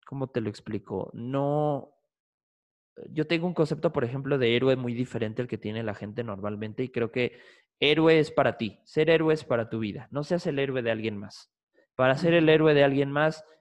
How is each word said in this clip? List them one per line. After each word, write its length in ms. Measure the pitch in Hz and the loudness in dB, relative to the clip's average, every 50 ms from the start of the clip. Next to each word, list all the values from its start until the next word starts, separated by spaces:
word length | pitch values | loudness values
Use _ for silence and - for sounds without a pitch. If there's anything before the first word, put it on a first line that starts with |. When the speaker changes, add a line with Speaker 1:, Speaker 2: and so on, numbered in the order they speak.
| _ | _
Speaker 1:
¿cómo 220 | - 139 139 131 127 | -12 -8 -8 -8 -4
te 120 | - 123 | -4 -4
lo 80 | 110 110 | -4 -4
explico? 600 | 104 - - - 107 98 - - 107 95 - - - | -8 -10 -10 -8 -8 -8 -8 -6 -6 -6 -6 -8 -10
No, 800 | 110 117 123 135 139 139 143 147 151 151 151 143 131 - - _ _ _ _ _ _ _ _ _ _ _ _ _ _ _ _ _ _ _ _ _ - - - | -12 -8 -4 -4 -2 0 0 0 0 0 -2 -2 -4 -8 -14 _ _ _ _ _ _ _ _ _ _ _ _ _ _ _ _ _ _ _ _ _ -20 -16 -10
yo 160 | - 156 151 | -4 -4 -2
tengo 200 | 151 170 165 165 | -2 -2 -2 -2
un 80 | 180 165 | -2 0
concepto, 380 | - 156 147 156 147 - 165 | 0 0 0 0 -2 -2 -2
por 120 | - 147 123 | 0 0 -2
ejemplo, 340 | 117 131 139 135 135 143 135 | -2 -4 -6 -4 -2 0 2
de 160 | 123 117 117 | 4 4 4
héroe 200 | 120 131 131 131 | 4 4 2 2
muy 180 | 131 123 120 117 | 0 -2 -4 -4
diferente 480 | 117 127 - - 113 110 107 110 127 | -4 -4 -4 -4 -4 -4 -4 -4 -6
al 60 | 123 123 | -6 -6
que 100 | 113 101 | -6 -8
tiene 240 | - 107 107 113 | -8 -6 -6 -6
la 120 | 113 107 98 | -6 -6 -6
gente 300 | - 104 104 107 120 117 | -8 -10 -10 -8 -8 -8
normalmente 580 | 113 101 98 101 104 104 104 110 107 104 - | -8 -8 -6 -6 -6 -6 -6 -8 -8 -6 -6
y 80 | 131 123 | -6 -4
creo 200 | - 120 117 110 | -2 -4 -4 -2
que 300 | - 127 123 117 - - - - - _ _ _ _ - | -2 -2 -4 -4 -4 -10 -20 -20 -20 _ _ _ _ 0
héroe 380 | 135 143 151 156 160 165 160 160 | 2 2 4 4 6 6 6 4
es 120 | 147 156 | 4 2
para 260 | - 151 135 120 - - | 2 2 2 2 0 -2
ti, 220 | 117 101 - _ _ | -6 -6 -8 _ _
ser 260 | _ - 151 156 160 | _ -2 0 2 4
héroe 240 | 165 160 160 160 156 | 4 4 4 2 0
es 100 | 156 - | 0 0
para 240 | - 127 117 110 - | -2 -2 -2 -2 -2
tu 100 | 113 113 | -4 -6
vida, 300 | 110 104 92 - - - | -4 -6 -6 -10 -12 -10
no 140 | - 143 147 | -8 -8 -4
seas 220 | - 180 170 - | -2 -4 -2 -2
el 120 | 175 147 139 | -4 -2 -2
héroe 240 | 139 135 127 131 | -2 -2 -2 -4
de 80 | 117 117 | -2 -2
alguien 260 | 113 110 107 110 104 | -2 -2 -4 -6 -6
más. 340 | 101 101 98 - - - _ _ _ _ _ _ _ _ _ - | -8 -12 -14 -18 -20 -20 _ _ _ _ _ _ _ _ _ -2
Para 220 | - 131 131 135 | 2 2 2 2
ser 180 | 143 175 170 170 | 2 2 4 4
el 100 | 170 160 | 6 6
Speaker 2:
Ujú. 80 | 156 | 6
Speaker 1:
héroe 220 | 156 156 156 156 151 | 6 6 6 6 6
de 100 | 143 143 | 6 6
alguien 260 | 139 135 139 139 139 | 4 4 2 0 0
más 340 | 139 147 151 156 160 - - _ _ _ | 0 0 0 0 -2 -4 -14 _ _ _